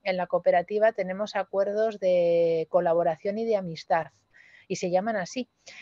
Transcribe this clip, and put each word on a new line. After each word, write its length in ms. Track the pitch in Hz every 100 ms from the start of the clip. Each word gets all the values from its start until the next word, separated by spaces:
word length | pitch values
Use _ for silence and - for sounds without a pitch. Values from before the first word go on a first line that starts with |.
en 140 | 196 185
la 80 | 180
cooperativa 680 | 180 180 180 175 208 220
tenemos 420 | 220 185 190 208 208
acuerdos 640 | 190 196 196 208 220 208
de 640 | 185 180 170 170 170 165 160
colaboración 680 | 180 175 165 170 160 - 208
y 80 | 226
de 100 | 208
amistad, 520 | 185 160 - 175 156 - _ _ - - -
y 100 | 180
se 120 | 185
llaman 260 | 180 214 214
así. 320 | 175 254 247 _ - -